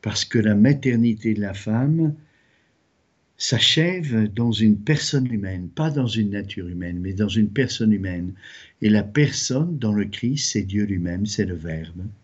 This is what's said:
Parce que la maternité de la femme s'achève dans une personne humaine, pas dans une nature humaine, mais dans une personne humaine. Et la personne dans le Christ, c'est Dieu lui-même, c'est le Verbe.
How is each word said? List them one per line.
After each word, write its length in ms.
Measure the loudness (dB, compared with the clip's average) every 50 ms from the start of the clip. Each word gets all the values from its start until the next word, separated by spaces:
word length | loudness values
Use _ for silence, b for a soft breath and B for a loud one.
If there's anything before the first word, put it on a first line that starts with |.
Parce 240 | -4 -4 -4 -4 -6
que 140 | 0 2 2
la 160 | 4 4 6
maternité 800 | 6 6 6 6 4 2 0 2 4 4 2 2 0 0 -2 -2
de 60 | 0
la 120 | -2 -6 -6
femme 600 | -8 -6 -2 -2 0 2 2 2 2 2 0 -2 b b b b b b b b b b b b b b b _ _ _ _ _ _ _ _ _
s'achève 920 | _ -4 -2 0 2 4 4 4 4 2 2 0 -2 -4 0 2 2 2 0 0
dans 180 | 0 0 0 2
une 240 | 4 6 4 4
personne 500 | 4 2 0 0 0 0 -2 0 0 0 0 -2
humaine, 380 | -4 -4 -4 -6 -6 -8 -8
pas 200 | -6 -4 -4 -2
dans 160 | 0 -2 -2
une 240 | -2 0 0 0 0
nature 380 | -2 -4 -8 -8 -10 -10 -10 -8
humaine, 320 | -8 -8 -8 -8 -6 -6
mais 140 | -6 -6 -2
dans 140 | -2 -2 0
une 200 | 2 2 0 2
personne 420 | 2 0 0 0 0 0 2 2
humaine. 440 | 2 2 0 -4 -4 -4 -6 -8 -10 B B B B B B B B B 2
Et 80 | 4
la 120 | 4 4 2
personne 760 | 2 2 2 2 2 2 -4 -4 -2 0 0 0 -2 -2 -2
dans 160 | -2 0 0
le 100 | 0 -2
Christ, 480 | -2 -6 -4 -4 -2 -2 -2 -4 -2 -2
c'est 100 | -2 -4
Dieu 220 | -2 -2 -2 -2
lui-même, 400 | 0 -2 -2 -2 -2 -2 -2 -4
c'est 220 | -4 -2 -2 -2
le 80 | -2 -4
Verbe. 500 | -8 -8 -8 -8 -8 -10 -10 -12 -12 -12 -12 -12 -14